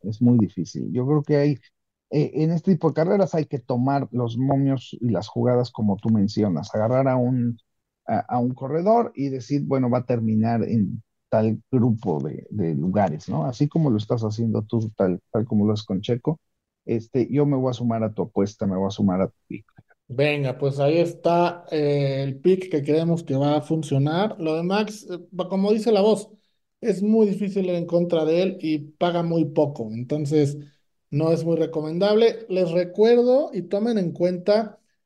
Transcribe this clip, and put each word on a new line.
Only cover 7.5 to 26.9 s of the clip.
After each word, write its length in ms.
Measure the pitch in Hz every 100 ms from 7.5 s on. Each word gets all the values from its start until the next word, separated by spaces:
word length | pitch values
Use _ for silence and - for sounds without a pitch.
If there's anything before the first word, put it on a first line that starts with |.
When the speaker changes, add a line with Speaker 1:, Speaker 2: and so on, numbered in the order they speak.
| 117 _ _ _ _ -
Speaker 1:
a, 140 | 113
a 200 | - 123
un 140 | 123
corredor 580 | 123 135 156 185 233 226 -
y 140 | 139
decir, 340 | 131 117 143 143
bueno, 240 | 135 123
va 100 | 123
a 60 | 123
terminar 580 | 120 113 110 113 117
en 380 | - 113 95 113 - _ -
tal 320 | 110 110 107 -
grupo 500 | 131 120 107 98 76
de, 240 | 71 62 -
de 240 | 104 85 71
lugares, 520 | 87 104 92 76 -
¿no? 180 | 151 147
Así 220 | 123 147
como 220 | 170 147
lo 80 | 107
estás 240 | 107 123
haciendo 400 | 107 107 113 107
tú, 300 | 107 113 110 -
tal, 240 | 95 90 _
tal 140 | 110 117
como 200 | 107 104
lo 80 |
haces 120 | 107 -
con 160 | 95
Checo, 380 | 104 120 151 160 _ _ _ _
este, 440 | - 113 113 131 -
yo 140 | 143 147
me 100 | 135
voy 120 | 131
a 40 |
sumar 300 | 117 120 113
a 80 | 110
tu 120 | 107
apuesta, 420 | - 101 101 - 101
me 100 | 92
voy 120 | 98
a 40 |
sumar 300 | 101 101 92
a 60 | 95
tu 100 | _ -
pick. 180 | 107 - _ _ _ -
Speaker 2:
Venga, 500 | 120 147 147 131 -
pues 220 | 139 139
ahí 180 | 143 165
está, 680 | 170 - 170 170 175 175 -
eh, 520 | 156 147 143 139 135
el 140 | 139 131
pick 320 | 180 185 -
que 120 | 151
creemos 400 | 143 156 165 170
que 140 | 170 135
va 180 | 143 147
a 60 |
funcionar. 720 | 143 160 147 139 147 170 214 -
Lo 160 | 156 160
de 80 |
Max, 440 | 175 196 214 - -
eh, 100 | 175 - 180
va, 80 | 170
como 240 | 190 202
dice 200 | 220 233
la 100 | 202
voz, 280 | 214 208 - - _ _ _ -
es 200 | 226